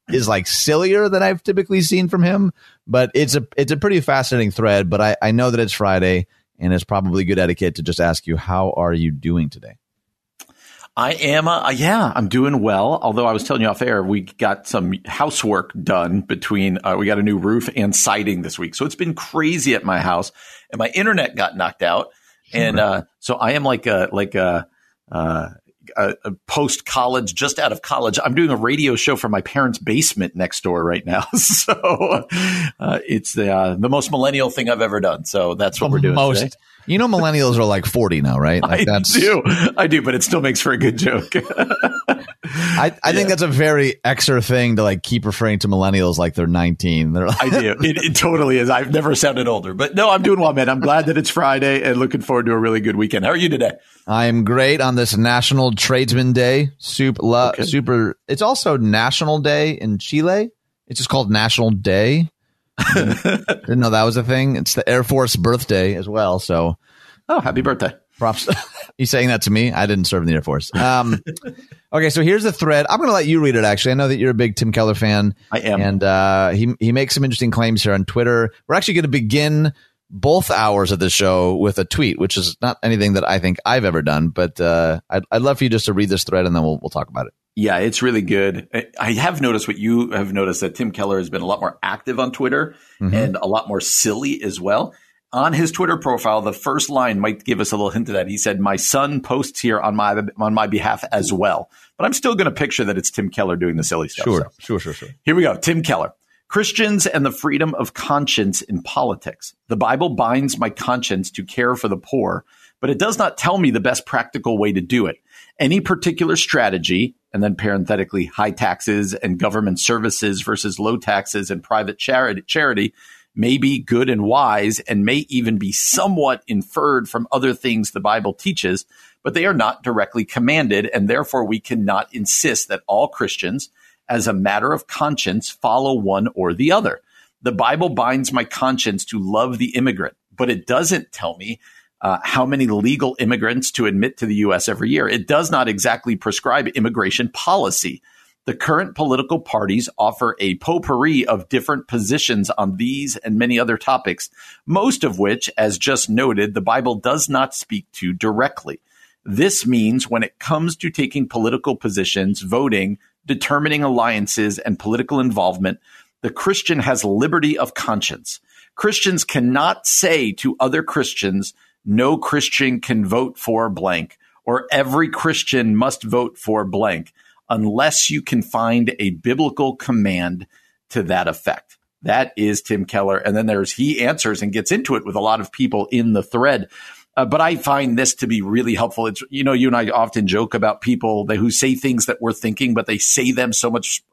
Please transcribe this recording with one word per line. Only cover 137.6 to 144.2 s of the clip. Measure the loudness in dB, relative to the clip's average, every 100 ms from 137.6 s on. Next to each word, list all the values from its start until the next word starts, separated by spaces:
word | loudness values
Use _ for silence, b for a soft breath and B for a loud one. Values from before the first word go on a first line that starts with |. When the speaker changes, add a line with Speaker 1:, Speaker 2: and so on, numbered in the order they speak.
| 0 2 0
Speaker 2:
binds | 0 0 0 -2
my | -4 -4
conscience | -2 -2 0 -2 -4 -6
to | -6
love | -2 0 0 -2
the | -4 0
immigrant, | 0 -2 -6 -10 _
but | -4 -2
it | -2 0
doesn't | 0 0 -2 -4
tell | -10 -10 -8
me, | -12 -12 b b b _
uh, | -2 -2
how | -2 -2 0
many | 0 2
legal | 2 0 0 -2 0
immigrants | -2 0 0 -2 -4
to | -2 0
admit | 2 -2
to | -2